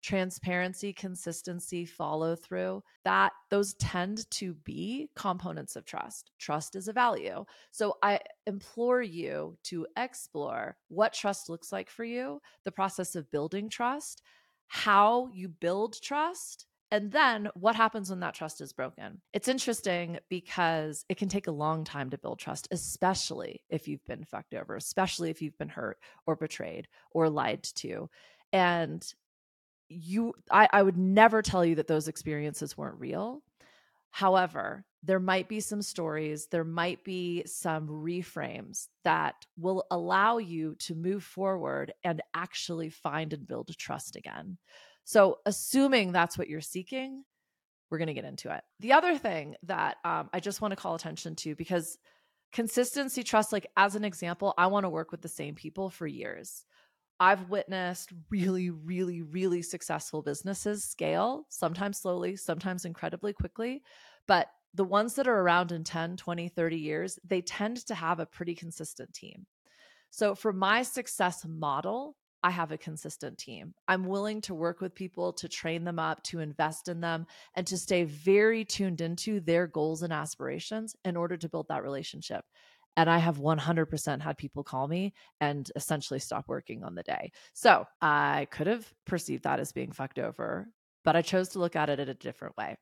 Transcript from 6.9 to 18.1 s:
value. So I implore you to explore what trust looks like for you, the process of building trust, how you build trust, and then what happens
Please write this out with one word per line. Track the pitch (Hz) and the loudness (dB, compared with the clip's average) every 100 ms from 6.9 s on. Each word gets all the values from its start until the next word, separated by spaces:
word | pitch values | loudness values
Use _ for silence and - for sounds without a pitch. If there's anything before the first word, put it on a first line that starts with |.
value. | 220 240 208 95 92 202 - - | 2 2 2 -4 -8 -12 -18 -18
So | - 208 - | -2 -2 2
I | 202 202 - - - | 2 2 0 -10 -8
implore | 196 - - 240 247 | -8 -10 -2 2 2
you | 226 165 143 147 156 170 | 0 -4 -4 -4 -6 -10
to | - 175 160 - | -8 -8 -6 -4
explore | 254 254 - 160 143 117 110 - _ | -6 -6 -10 -6 -4 -4 -6 -10 _
what | 165 220 | 2 2
trust | - 202 196 - | 4 -2 -2 -6
looks | 165 - | -12 -8
like | 196 185 | -8 -8
for | - | -10
you, | 233 240 254 285 _ _ - | -8 -6 -6 -10 _ _ -10
the | |
process | 190 190 - 185 175 | -2 -2 -2 -6 -6
of | 147 | -4
building | 147 151 196 214 | -2 -2 -4 -6
trust, | - 240 285 - - _ _ _ _ _ | -2 -2 -2 -8 -16 _ _ _ _ _
how | - - 202 208 240 254 | -4 6 8 8 6 0
you | 190 185 | -6 -10
build | 160 170 190 220 220 | -2 0 0 -2 -4
trust, | - 285 320 359 - - - _ _ | -4 0 0 -2 -12 -14 -20 _ _
and | 208 202 | 0 2
then | 269 285 226 208 - | 4 4 4 -4 0
what | 196 220 | 2 4
happens | 226 220 190 | 2 2 -6